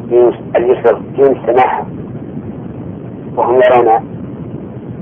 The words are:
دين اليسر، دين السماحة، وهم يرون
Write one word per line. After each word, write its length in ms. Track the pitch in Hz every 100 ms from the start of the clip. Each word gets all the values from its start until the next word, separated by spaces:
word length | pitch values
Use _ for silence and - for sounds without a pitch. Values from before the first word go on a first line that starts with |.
| -
دين 220 | 120 120 - - -
اليسر، 460 | 120 120 120 104 - -
دين 100 | 139
السماحة، 600 | 127 - 123 - - - - - - - - - - - - - - - - - -
وهم 200 | - 127
يرون 300 | 208 123 117 113 - - - - - - - - - -